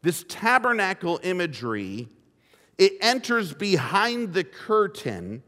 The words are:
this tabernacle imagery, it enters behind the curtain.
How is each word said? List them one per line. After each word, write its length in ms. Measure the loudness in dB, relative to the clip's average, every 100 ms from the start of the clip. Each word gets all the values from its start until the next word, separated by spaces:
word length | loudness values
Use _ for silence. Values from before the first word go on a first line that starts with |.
this 240 | -2 -2 -8
tabernacle 920 | -4 2 4 2 0 0 -2 -2 -2
imagery, 840 | -2 -2 -2 -4 -4 -4 -4 -8 -12 _ _ _ _ _ _ 4
it 160 | 4 4
enters 500 | 0 0 0 0 0
behind 800 | -4 2 2 2 2 2 0 -2
the 100 | -2
curtain. 1000 | -4 -8 0 2 2 -2 -8 -8 -10 -12